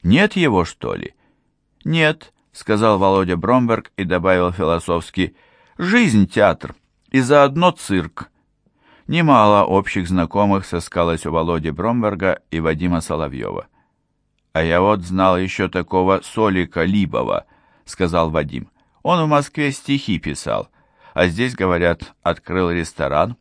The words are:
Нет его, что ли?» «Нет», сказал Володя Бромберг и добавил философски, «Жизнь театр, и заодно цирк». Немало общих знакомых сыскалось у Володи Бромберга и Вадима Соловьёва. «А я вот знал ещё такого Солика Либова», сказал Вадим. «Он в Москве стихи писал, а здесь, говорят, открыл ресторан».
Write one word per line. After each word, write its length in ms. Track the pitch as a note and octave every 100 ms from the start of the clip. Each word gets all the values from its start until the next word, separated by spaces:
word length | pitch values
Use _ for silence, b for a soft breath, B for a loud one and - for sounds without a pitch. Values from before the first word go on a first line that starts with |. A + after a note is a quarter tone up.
Нет 340 | E2+ C3 G#3 F#3+
его, 300 | D#3+ F#2+ E2
что 300 | - A1+ G1+
ли?» 180 | G1+ _ _ _ _ _ _ _
«Нет», 500 | D3 E3 D#3 D#3 - _ _
сказал 460 | - - G#2+ A2 G2+
Володя 400 | F#2+ G2 F2+ F2
Бромберг 540 | F#2+ B2+ A#2+ A2+ - -
и 100 | F#2
добавил 460 | F2+ F#2 F#2 F2+
философски, 840 | F2 D#2+ E2+ - E2+ - - E2+ b b b b -
«Жизнь 500 | F3+ A#3 G#3+ A#2 -
театр, 480 | - G2+ D#2+ B1 - _ _ _
и 100 | C3
заодно 520 | B2 D3 C#3 C#3+ F3+
цирк». 600 | - - F#2+ E2 - - _ _ _ _ b b b -
Немало 600 | D#3 D#3+ B2+ G#2 G2+ F#2+
общих 420 | F#2+ G2 G2+ E2+
знакомых 580 | F#2 E2 G2+ G#2 G2 F#2+
сыскалось 600 | F2 - F2+ E2+ E2 D#2
у 60 |
Володи 400 | E2 E2 E2 D#2
Бромберга 680 | D2 G#2 A#2+ G#2+ G2 F#2+ - _
и 100 | E2
Вадима 420 | D#2+ D#2+ F2+ E2+
Соловьёва. 680 | - D#2 D2+ C2 G1+ G1+ - _ _ _ _ _ _ _ _
«А 100 | D#2+
я 180 | E2 E2+
вот 200 | G2 G#2
знал 360 | F2 F#2 F#2+ F2+
ещё 300 | F#2+ - F#2
такого 540 | F#2 F2 F#2+ F#2 F#2+
Солика 600 | - - G#2+ F#2 F2 F2 E2+
Либова», 600 | G2+ F2 A#1+ A#1 G1+ - b b b -
сказал 440 | - F2+ F2 E2
Вадим. 400 | D#2 D2 B1+ - _ _ _
«Он 220 | C#3 F3
в 40 | D#3
Москве 440 | D3 C#3+ - C#3+
стихи 480 | C#3 - C#3 - F2
писал, 500 | D#2+ C#2+ - G#1 - b b b b
а 140 | - F#2
здесь, 280 | A#2 B2+ B2
говорят, 580 | F#2+ F2 F2 E2 - _
открыл 480 | F2 E2+ - F2+ F2+
ресторан». 640 | F2 D#2 - C#2+ D2 G2 A#2+